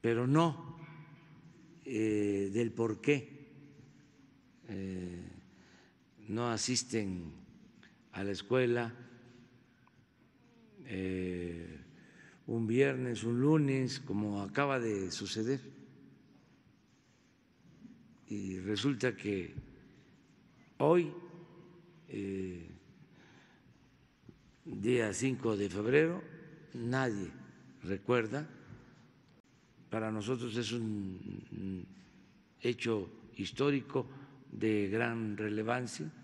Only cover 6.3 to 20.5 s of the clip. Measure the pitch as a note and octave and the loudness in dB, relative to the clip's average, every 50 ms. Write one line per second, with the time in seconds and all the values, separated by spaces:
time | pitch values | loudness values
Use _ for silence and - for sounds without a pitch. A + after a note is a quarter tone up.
6.3 | G2+ A2+ A#2+ A#2+ A2+ G#2+ - - B2+ A#2 - - - A2+ G#2 F#2+ F#2+ F2+ E2+ D#2+ | -2 0 0 0 0 0 0 0 0 0 0 0 -2 0 0 0 -4 -4 -6 -8
7.3 | D2 - - - - - - - - - - - - _ - _ - F#2+ G2 G2+ | -12 -14 -20 -20 -20 -20 -20 -20 -20 -20 -20 -20 -20 _ -20 _ -8 -6 -4 -2
8.3 | G2+ F#2+ G2 - A#2+ C3 B2+ A#2+ A#2+ A#2+ A#2 A#2 A#2 - - - - - - - | -4 -4 -2 2 2 4 4 4 4 2 0 -2 -6 -10 -16 -18 -20 -20 -20 -20
9.3 | - - - - - - - _ _ _ _ - _ - - _ _ _ - _ | -20 -20 -20 -20 -20 -20 -20 _ _ _ _ -20 _ -20 -20 _ _ _ -20 _
10.3 | _ _ - - - - - - - - D3+ C3 G2 F#2+ F#2+ F#2+ F#2+ F#2 F#2 F#2 | _ _ -20 -20 -20 -20 -20 -20 -20 -20 -12 -8 -6 -4 -2 -2 -2 0 -2 -2
11.3 | F2+ F2 F2 F2 E2+ E2+ E2+ E2 D#2+ D#2 - - - - - - - - - - | -2 -2 -4 -4 -6 -6 -8 -10 -12 -14 -16 -20 -20 -20 -20 -20 -20 -20 -20 -20
12.3 | - - - - A#2 A#2 A2+ G#2+ A2+ B2+ C#3 C#3 C3+ B2+ B2+ B2 A#2+ G2+ G#2 A#2 | -20 -14 -6 -4 -2 0 2 2 6 6 6 6 4 0 -2 -2 -2 -2 -2 0
13.3 | A#2+ A#2+ C3 D3 D#3 D#3+ D3 C#3 C3+ C3+ C3 A#2+ - - - - G2+ G#2 G#2+ G#2 | 2 4 6 8 8 8 6 6 4 2 2 0 -2 -6 -4 -2 0 0 0 0
14.3 | G2+ G2+ G2+ G2+ G#2 B2+ C#3+ C#3+ C3+ B2+ A#2+ A2+ G#2+ G2 F#2+ F2+ E2 - G#2+ F#2+ | 0 -2 -4 -2 0 2 2 2 2 2 2 0 0 0 -2 -4 -4 -6 -6 -4
15.3 | G2 A2 A2 A#2 C3+ C3 - - - - - - - - - - - - - - | -2 -2 0 0 0 -2 -2 -10 -18 -18 -20 -20 -20 -20 -20 -20 -20 -20 -20 -20
16.3 | - - - - - - _ - - _ _ _ _ _ _ _ _ _ _ _ | -20 -20 -20 -20 -20 -20 _ -20 -20 _ _ _ _ _ _ _ _ _ _ _
17.3 | _ _ _ _ _ _ _ - - - - - - - - - - - - - | _ _ _ _ _ _ _ -20 -20 -20 -20 -20 -20 -20 -20 -20 -20 -20 -10 -8
18.3 | G#2 G2+ G2 F#2+ F#2+ F#2 F2+ G2 G#2+ G2+ A2 C#3+ C#3 G#2+ B2+ B2+ G#2 - - G#2 | -6 -4 -4 -4 -6 -4 -2 -2 -2 2 2 2 2 2 2 0 0 0 -2 -2
19.3 | G2+ F#2+ F2 E2 - - - - - - - - - - - - - - - - | 0 0 -2 -6 -10 -12 -14 -14 -18 -20 -20 -20 -20 -20 -20 -20 -20 -20 -20 -20
20.3 | - - - - | -20 -20 -20 -20